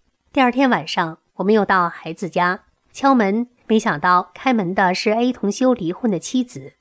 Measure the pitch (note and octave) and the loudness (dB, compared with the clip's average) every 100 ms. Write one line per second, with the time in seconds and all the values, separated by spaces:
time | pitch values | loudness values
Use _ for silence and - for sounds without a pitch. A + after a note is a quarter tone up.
0 | _ _ _ C#4+ B3 B3 C4+ F#3+ D#3 - | _ _ _ 0 2 2 2 0 -2 -4
1 | E3 D#3+ _ - F#3 A3 F#3+ F#3+ E3+ - | -4 -6 _ -4 2 2 4 2 0 -4
2 | D#3+ E3 F3 F3+ F3 F#3+ _ _ _ - | -12 -10 -6 -2 -2 -2 _ _ _ -2
3 | C#4 C4 G3 A3 A#3+ _ - A3 A3+ D3 | 2 4 2 0 -4 _ -2 0 0 0
4 | F3+ F3+ - - C4 A#3 F3 F#3+ F#3+ F#3 | 2 2 0 -4 -2 0 0 0 0 0
5 | A3 A3 B3 B3 G3+ - B3+ A#3+ E3 F3+ | -2 0 0 -2 -4 0 0 0 -2 -4
6 | A#3 E3+ - B3+ B3 - C3+ - | -2 -2 -2 -4 -4 -8 -16 -20